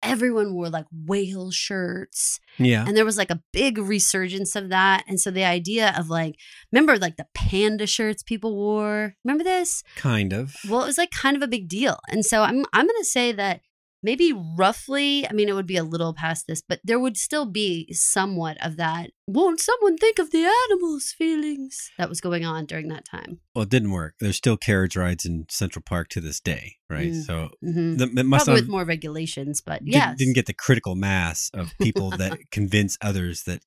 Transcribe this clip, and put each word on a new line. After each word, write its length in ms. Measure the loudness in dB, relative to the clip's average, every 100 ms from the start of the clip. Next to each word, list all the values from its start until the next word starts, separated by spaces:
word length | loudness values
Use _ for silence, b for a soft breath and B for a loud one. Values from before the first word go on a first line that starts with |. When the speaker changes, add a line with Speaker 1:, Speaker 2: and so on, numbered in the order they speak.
Speaker 1:
Everyone 500 | -2 0 2 2 0
wore, 160 | -2 -4
like, 180 | -6 -8
whale 600 | -14 -4 -2 -2 -6 -6
shirts. 880 | -6 -4 -4 -4 -6 -10 -4 -2 -4 b b
Speaker 2:
Yeah. 260 | 4 4
Speaker 1:
And 120 | 4 4
there 80 |
was, 120 | 4 2
like, 140 | -2
a 100 | -2 _
big 260 | 0 0 0
resurgence 800 | -2 2 2 0 -2 -4 -4 -6
of 120 | -2
that. 340 | 2 4 4 2
And 140 | -2
so 100 | 0
the 140 | 2
idea 500 | 2 0 0 2 2 0
of, 120 | -2
like, 240 | -2 -2 -6 B B B
remember, 260 | 4 6 6
like, 180 | 2 -6
the 100 | -14
panda 520 | -4 0 4 2 2 -2
shirts 380 | 0 -2 -2
people 320 | -4 -4 -2 -2
wore? 580 | 0 0 0 -2 -4 -6
Remember 200 | -2 0
this? 400 | 2 0 0 -4 -8
Speaker 2:
Kind 380 | -4 0 2 2
of. 240 | -2 -6 -10 -2
Speaker 1:
Well, 140 | 0
it 40 | 0
was, 120 | 0
like, 140 | 0
kind 240 | 0 0 0
of 60 |
a 20 | 0
big 200 | -4 -4
deal. 300 | 0 0 0 -4
And 180 | -2 2
so 160 | 4
I'm, 220 | 4 2 2
I'm 140 | 4 4
gonna 160 | 2
say 260 | 0 0 0
that 300 | 0 -2 -4 _ _ _ _
maybe 300 | -2 2 2 2 -4 4
roughly, 680 | 4 4 -2 0 2 2 0
I 40 |
mean, 160 | 2 2
it 60 |
would 120 | 2 0
be 100 | -2
a 80 |
little 280 | -2 -2 -2
past 320 | -2 -4 -4 -6
this, 160 | -8 -6
but 140 | -6
there 140 | 0 0
would 180 | 0 -2
still 300 | -4 -2 -2
be 420 | -2 -2 -2 -6
somewhat 640 | -2 0 2 0 -2 -4 -4
of 120 | -8 -4
that, 340 | -2 -2 -8 _ -2
"Won't 320 | 2 4 2
someone 380 | 0 4 4 4
think 220 | 2 2
of 100 | 0
the 140 | 2
animals' 680 | 4 4 4 2 0 -4 -8 -2
feelings?" 720 | 0 0 -2 -6 -10 -12 -16 _
that 100 | -6
was 120 | -4
going 240 | -4 -4
on 220 | -4 -6 -8
during 220 | -8 -8
that 160 | -10
time. 360 | -12 -16 -14 -16 _
Speaker 2:
Well, 80 | -4
it 60 | 2
didn't 200 | 2 2
work. 240 | -2 -4 _
There's 160 | -2 0
still 200 | 2 0
carriage 380 | 2 2 2 2
rides 280 | 0 0
in 220 | -2 -6 -6
Central 320 | -4 -4 -6
Park 240 | -6 -4 -4
to 100 | -6
this 180 | -6 -6
day, 360 | -4 -4 -8 -20 _
right? 220 | -4 -4
Speaker 1:
Mm. 140 | -4
Speaker 2:
So 240 | -4 -4 -6 -8
Speaker 1:
Mm-hmm. 320 | -4 0 0 2
Speaker 2:
the, 80 | 0 2
it 60 | 4
must 180 | 4
Speaker 1:
Probably 160 | 6 6
Speaker 2:
not 40 | 4
Speaker 1:
with 40 |
more 140 | -2
regulations, 760 | -2 -4 -6 -8 -8 -8 -6 -6
but 200 | -6 -8
Speaker 2:
didn't, 100 | 2
Speaker 1:
yes. 240 | 2 2 0
Speaker 2:
didn't 160 | 2
get 120 | 2 0
the 60 |
critical 400 | -6 2 2 2
mass 560 | -4 0 0 0 -2 -6
of 180 | -6 -10 -2
people 300 | 0 0 -2
Speaker 1:
<laughs> 80 | -2
Speaker 2:
that 200 | -2 -4 -8
convince 440 | -4 0 2 2 -2
others 420 | -4 -2 -2 -6
that 180 | -8 -10